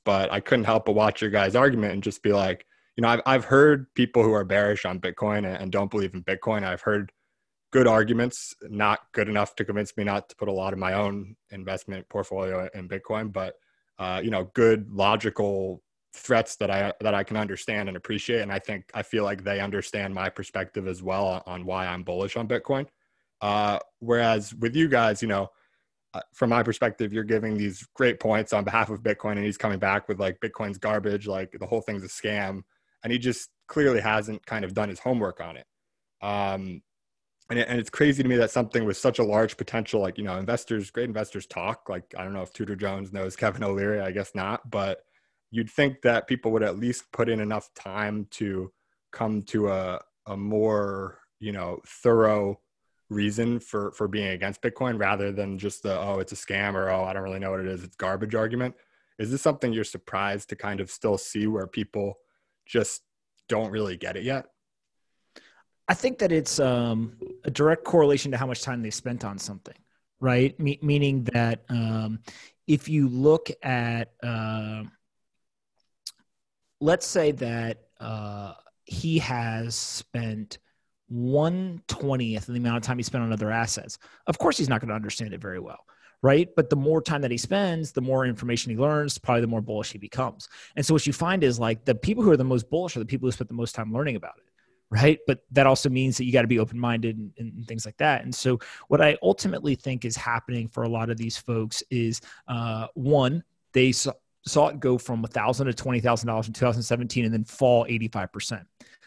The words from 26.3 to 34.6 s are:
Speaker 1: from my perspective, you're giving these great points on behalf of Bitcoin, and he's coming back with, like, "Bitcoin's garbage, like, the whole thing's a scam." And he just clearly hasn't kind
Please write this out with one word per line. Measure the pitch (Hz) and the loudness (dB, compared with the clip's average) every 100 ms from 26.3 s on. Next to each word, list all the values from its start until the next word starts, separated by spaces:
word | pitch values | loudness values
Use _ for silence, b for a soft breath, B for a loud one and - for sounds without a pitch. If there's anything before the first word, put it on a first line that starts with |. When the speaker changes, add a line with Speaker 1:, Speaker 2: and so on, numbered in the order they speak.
Speaker 1:
from | - 120 | -2 2
my | 120 | 4
perspective, | 113 - 117 - 107 | 2 2 0 0 -4
you're | 110 | -2
giving | 107 110 110 104 | 0 0 0 -2
these | 104 90 - | -2 -6 -10
great | - 123 110 | 0 0 2
points | 110 107 104 | 0 0 2
on | 107 | 0
behalf | 95 113 107 | 2 0 0
of | 104 | -2
Bitcoin, | 110 104 107 101 | -2 -2 -2 -2
and | |
he's | 104 - | -2 -2
coming | 107 95 | -2 0
back | 98 98 - | 0 0 -2
with, | 98 | -4
like, | 95 - | -4 -4
"Bitcoin's | - - 104 95 | -8 -6 -8 -4
garbage, | 107 107 104 101 104 | -2 0 0 -4 -4
like, | 95 92 - | -6 -6 -10
the | |
whole | - 113 | -4 -4
thing's | 113 101 | -4 -8
a | 92 | -8
scam." | - 107 104 98 98 - _ _ _ | -6 -4 -2 -4 -6 -12 _ _ _
And | 117 | -4
he | 123 | 0
just | 123 117 - _ - | 0 -4 -8 _ -6
clearly | 151 143 113 | 2 4 4
hasn't | 107 107 107 107 | 2 0 -2 -10
kind | - 113 | -8 -6